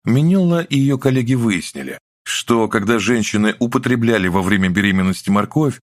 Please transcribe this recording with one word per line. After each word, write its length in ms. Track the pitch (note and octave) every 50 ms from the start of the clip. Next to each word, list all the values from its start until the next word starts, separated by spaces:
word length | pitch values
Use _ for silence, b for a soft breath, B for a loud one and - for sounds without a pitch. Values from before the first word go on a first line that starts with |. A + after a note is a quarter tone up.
| _
Минелло 580 | - A#2 C#3 D3+ E3+ F#3+ G3 F3+ E3+ E3+ E3+
и 160 | D#3 - D3 C#3
её 200 | C3+ C#3 C#3 C3
коллеги 380 | C3+ C3+ B2+ C3 A#2+ A#2 C3
выяснили, 640 | B2 A#2 A2+ G2 F2 - - - C#2+ C2+ B1+ - - - _ _ _ _
что 440 | - - - - - A#2+ A#2 A2 G#2
когда 320 | A#2 A2+ G2+ G#2 A#2+ A2
женщины 560 | F#2 G#2+ B2 A2+ G2+ - - G#2 G#2+ G#2+ G#2 -
употребляли 680 | A#2+ A#2 A#2 A2+ A2 A#2 B2+ A#2+ A2+ A#2 A2+ G#2+ F#2 F#2
во 140 | E2+ G2
время 280 | F2+ F#2 G#2 F#2+ F#2+ F#2
беременности 600 | F2 G2+ G2 G2+ F#2+ F#2+ F#2 F#2+ F#2 - - F#2+
морковь, 500 | G2+ G#2 G2+ - - D3+ D#3 C#3 B2+ - _ _ _